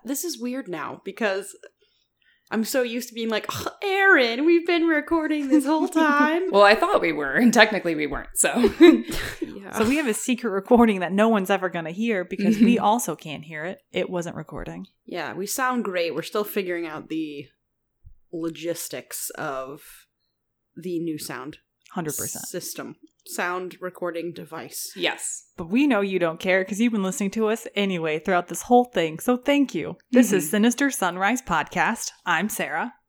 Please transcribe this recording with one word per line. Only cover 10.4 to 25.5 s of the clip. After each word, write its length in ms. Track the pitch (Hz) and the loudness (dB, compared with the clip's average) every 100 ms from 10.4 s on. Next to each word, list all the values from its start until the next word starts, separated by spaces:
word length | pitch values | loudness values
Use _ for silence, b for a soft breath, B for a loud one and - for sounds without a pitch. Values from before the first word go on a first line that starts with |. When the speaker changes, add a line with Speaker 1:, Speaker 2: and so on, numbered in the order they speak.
| 233 | -2
Speaker 3:
recording 500 | 196 - 240 233 190 | -4 4 6 6 2
that 140 | 170 | 0
no 160 | 196 226 | 2 4
one's 200 | 214 185 | 4 2
ever 200 | 190 185 | 0 0
gonna 220 | 170 160 | -4 -8
hear 340 | 180 233 202 180 | -4 -2 -2 -4
because 320 | 196 202 214 | -2 0 6
we 160 | 226 233 | 6 6
Speaker 2:
Mm-hmm. 80 | |
Speaker 3:
also 320 | 208 233 180 151 | 4 2 -2 -8
can't 300 | 156 143 156 | -10 -12 -12
hear 180 | 156 | -10
it. 160 | 170 - _ | -10 -10 _
It 160 | 185 180 | -4 -4
wasn't 260 | 180 170 - | -4 -6 -10
recording. 520 | 156 151 - 170 190 _ - | -12 -12 -12 -14 -16 _ -14
Speaker 1:
Yeah, 280 | 180 139 | -10 -8
we 120 | 143 202 | -8 -6
sound 380 | - 254 247 208 | -4 -2 -2 -2
great. 280 | 180 170 165 | -2 -2 -4
We're 80 | |
still 200 | - 214 | -6 -4
figuring 440 | 208 208 180 175 165 | -4 -4 -4 -6 -6
out 200 | 156 - | -10 -8
the 380 | 160 156 143 - _ _ _ _ _ - - _ | -8 -8 -10 -16 _ _ _ _ _ -20 -20 _
logistics 960 | 165 165 147 165 165 - 131 - - - - | -10 -8 -6 -8 -8 -8 -12 -12 -12 -10 -10
of 440 | 127 131 131 151 - - _ _ _ _ _ _ _ - | -8 -8 -10 -14 -20 -20 _ _ _ _ _ _ _ -14
the 240 | 180 170 | -8 -6
new 180 | 170 151 | -6 -8
sound. 400 | - 127 131 - _ _ _ | -10 -12 -12 -16 _ _ _
Speaker 3:
Hundred 220 | 185 156 - | -10 -8 -6
percent. 280 | - - - | -8 -10 -10
Speaker 1:
system. 480 | 180 - - 117 - - _ - | -10 -10 -12 -14 -16 -20 _ -12
Sound 480 | - 180 180 185 - | -8 -6 -6 -8 -10
recording 500 | 180 - 175 165 170 | -14 -8 -8 -6 -8
device. 580 | 175 165 160 117 - - 190 | -10 -14 -14 -12 -12 -12 -4
Speaker 2:
Yes. 480 | - - - - - | -4 -4 -8 -12 -14